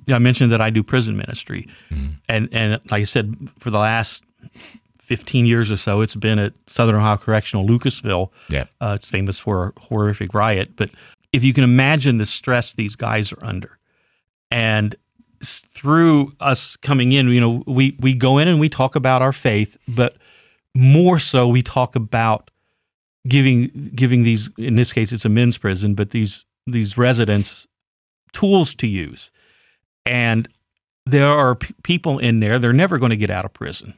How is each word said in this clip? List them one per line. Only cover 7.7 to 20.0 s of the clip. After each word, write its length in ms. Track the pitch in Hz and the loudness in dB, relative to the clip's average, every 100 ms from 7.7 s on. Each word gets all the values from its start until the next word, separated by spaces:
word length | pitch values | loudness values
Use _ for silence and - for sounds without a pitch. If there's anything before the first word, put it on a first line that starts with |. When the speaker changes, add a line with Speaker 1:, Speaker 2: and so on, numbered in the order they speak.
| 120 131 - 110 90 95 _ - | 0 0 -4 -4 -4 -4 _ -8
Speaker 2:
Yeah. 160 | 69 - - | -6 -6 -8
Speaker 1:
Uh, 120 | 110 | -6
it's 140 | 101 - | -6 -6
famous 300 | 101 98 - | -4 -4 -4
for 340 | - 95 92 - | -4 -4 -4 -8
a 40 | |
horrific 540 | - 110 104 104 92 | -6 -2 -2 -2 -4
riot. 380 | 107 110 95 - - | -2 0 -2 -4 -6
But 140 | 104 - - _ _ | -8 -10 -20 _ _
if 100 | 131 | 0
you 80 | 131 | 2
can 120 | 127 | 4
imagine 540 | 123 123 135 156 135 117 | 4 4 2 2 0 0
the 80 | 107 | -2
stress 480 | - - 123 - | -6 -2 -2 -4
these 220 | - 104 - | -6 -8 -6
guys 360 | 110 110 107 | -4 -4 -4
are 120 | - | -8
under, 340 | 113 92 - _ _ _ _ _ _ _ _ | -10 -10 -12 _ _ _ _ _ _ _ _
and 440 | 117 113 107 104 - _ _ _ _ | -2 0 0 -2 -6 _ _ _ _
s-, 200 | - - | -8 -8
through 720 | - - 135 160 165 147 139 - | -12 -6 0 4 6 4 2 -4
us 360 | 143 127 - - | -2 -2 -4 -8
coming 360 | - 135 123 | -2 0 2
in, 160 | 139 127 | 2 4
you 120 | 123 | 4
know, 220 | 117 120 - | 2 0 -2
we, 300 | 127 135 139 | 0 0 0
we 140 | 131 | 0
go 240 | 127 131 139 | 2 2 4
in 100 | 170 | 4
and 120 | 160 | 2
we 80 | 156 | 0
talk 260 | - 131 151 | 0 -2 0
about 240 | 127 127 | 0 2
our 100 | 131 | 0
faith, 440 | 135 131 104 107 _ - | 0 -2 0 -2 _ -6
but 280 | 117 | -2